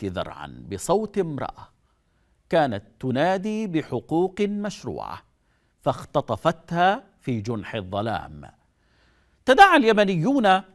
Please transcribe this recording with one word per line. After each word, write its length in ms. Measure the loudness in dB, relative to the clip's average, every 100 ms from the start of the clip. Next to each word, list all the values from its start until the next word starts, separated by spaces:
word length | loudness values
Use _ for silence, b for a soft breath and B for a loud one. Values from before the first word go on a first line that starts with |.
ذرعًا 600 | -6 -6 -8 -10 -14 -16 -12
بصوت 460 | -10 -2 -2 -2 -6
امرأة 520 | -6 -6 -10 -12 -20 _ _ _ _ _ _ _ -2
كانت 340 | 0 2 -2 -10 -8
تنادي 680 | -4 0 0 0 -4 -6 -4
بحقوق 760 | -4 -4 -8 -2 -2 -2 -2
مشروعة، 800 | -4 -4 -8 -10 -10 -10 -10 -14 _ _ _ _ _ _
فاختطفتها 1200 | -4 -4 -2 -4 -2 -2 -2 -2 -6 2 2 2 -6 _
في 200 | -6 -6
جنح 340 | -4 -6 -6 -10
الظلام. 680 | -6 -4 -4 -6 -8 -18 -20 _ _ _ _ _ _ _ _ _ 2
تداعى 320 | 8 8 8
اليمنيون 840 | 6 4 4 2 2 2 4 2 0